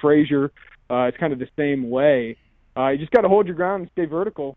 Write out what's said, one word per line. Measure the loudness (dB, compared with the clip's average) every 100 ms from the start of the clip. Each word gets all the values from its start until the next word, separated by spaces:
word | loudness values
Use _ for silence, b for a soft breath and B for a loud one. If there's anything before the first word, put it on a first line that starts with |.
Frazier, | 2 4 4 0 -2 -6 B B -6
uh, | -2 -2
it's | -2
kind | -4
of | -4
the | -8 -4
same | -2 -2 -2
way. | 0 2 2 0 -10 _ _ _ -4
Uh, | -2
you | -2
just | 2
gotta | 2 4
hold | 2 0
your | -2
ground | -4 -4
and | -8
stay | -6
vertical. | -4 -4 -6 -8 -10